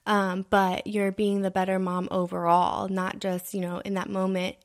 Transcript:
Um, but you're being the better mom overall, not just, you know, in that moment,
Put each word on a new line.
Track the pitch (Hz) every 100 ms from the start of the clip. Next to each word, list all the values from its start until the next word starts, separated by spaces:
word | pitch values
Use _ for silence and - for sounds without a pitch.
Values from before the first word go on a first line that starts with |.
| -
Um, | 208 190 185 185
but | 202 185 180 -
you're | 208 196
being | 196 208 202
the | 190
better | 185 185 190
mom | 180 180 180
overall, | 185 180 180 170 175 180 - 190
not | 190 185 -
just, | 196 180 -
you | 196
know, | 175 175 202
in |
that | 190 -
moment, | 196 190 190 185 -